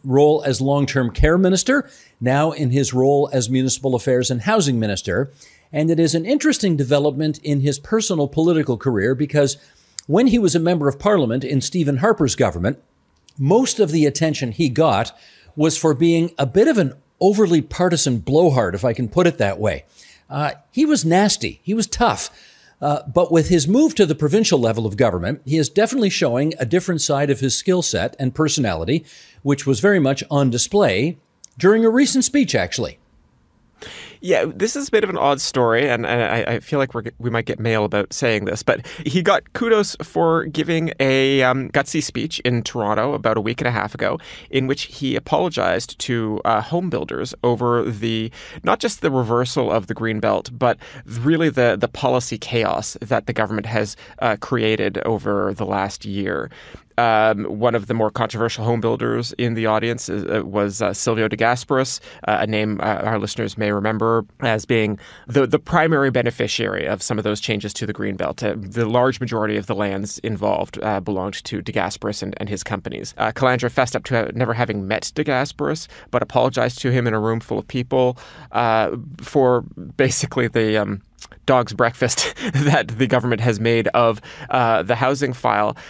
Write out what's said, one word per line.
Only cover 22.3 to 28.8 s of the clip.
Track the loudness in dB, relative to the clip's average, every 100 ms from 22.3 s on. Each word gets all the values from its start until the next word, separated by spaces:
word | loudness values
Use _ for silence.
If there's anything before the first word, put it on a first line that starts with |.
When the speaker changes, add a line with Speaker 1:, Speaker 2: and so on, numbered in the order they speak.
| -12 -20 _ _ -4
Speaker 1:
Uh, | -2 -2 0
but | 0 4
with | 4 4
his | 4 4
move | 4 4
to | 4
the | 2
provincial | 2 2 2 4 4
level | 4 2 0
of | 2
government, | 2 2 -2 -4
he | -2 0
is | 0
definitely | 2 0 2 0
showing | 0 0 0 0 -2
a | 0
different | 0 0 -2
side | 0 0 0
of | 0
his | 0 -2
skill | 0 0
set | 0 -2 -2 -2
and | -4
personality, | 0 0 0 0 -2